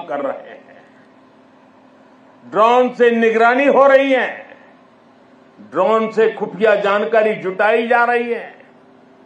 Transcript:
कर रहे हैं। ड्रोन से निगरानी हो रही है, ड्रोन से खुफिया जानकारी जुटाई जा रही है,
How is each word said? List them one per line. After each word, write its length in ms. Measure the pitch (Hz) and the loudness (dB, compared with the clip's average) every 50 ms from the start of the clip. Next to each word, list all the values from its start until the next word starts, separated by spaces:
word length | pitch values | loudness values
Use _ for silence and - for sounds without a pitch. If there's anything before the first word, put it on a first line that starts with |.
| - 151 | -6 -8
कर 120 | 143 135 | -8 -8
रहे 300 | 139 127 - - - - | -6 -8 -8 -10 -14 -18
हैं। 340 | - - - - - - - - _ - _ _ _ _ _ _ _ _ _ _ _ _ _ _ _ _ _ _ _ _ - _ _ _ _ - - _ - 120 | -20 -20 -20 -20 -20 -20 -20 -20 _ -20 _ _ _ _ _ _ _ _ _ _ _ _ _ _ _ _ _ _ _ _ -20 _ _ _ _ -20 -20 _ -20 -8
ड्रोन 440 | 135 190 220 233 240 247 254 247 247 | -2 0 2 2 4 2 2 0 0
से 160 | - 240 240 | 0 2 2
निगरानी 560 | 233 226 226 226 220 220 233 233 247 262 285 | 2 2 0 0 2 2 2 2 2 2 2
हो 200 | 277 - 254 277 | 2 4 4 4
रही 260 | 277 269 269 277 277 | 4 4 4 4 2
है, 440 | 262 247 208 170 - - - - - - - - - _ _ _ _ _ _ _ _ _ _ _ _ _ _ _ _ - | 0 -2 -2 -4 -8 -12 -18 -20 -20 -20 -20 -20 -20 _ _ _ _ _ _ _ _ _ _ _ _ _ _ _ _ -20
ड्रोन 500 | - 107 120 165 190 214 220 220 220 214 | -20 -8 -4 -2 0 2 2 0 0 -2
से 220 | - 214 220 220 | 0 0 0 0
खुफिया 420 | - - 202 - - 180 220 214 202 | 0 -4 -8 -10 -4 0 2 2 2
जानकारी 600 | 190 - 196 202 208 220 220 226 220 214 220 208 | 2 0 0 0 -2 -2 0 0 0 2 0 -2
जुटाई 520 | 165 151 185 185 214 208 214 233 240 240 | -4 -6 -8 -4 -2 0 0 0 0 0
जा 180 | 226 240 240 240 | 0 0 0 2
रही 280 | 233 240 240 240 240 | 0 0 -2 -2 -4
है, 320 | 233 202 170 139 - - - - _ _ _ _ _ _ _ _ _ _ _ | -6 -8 -10 -14 -20 -20 -20 -20 _ _ _ _ _ _ _ _ _ _ _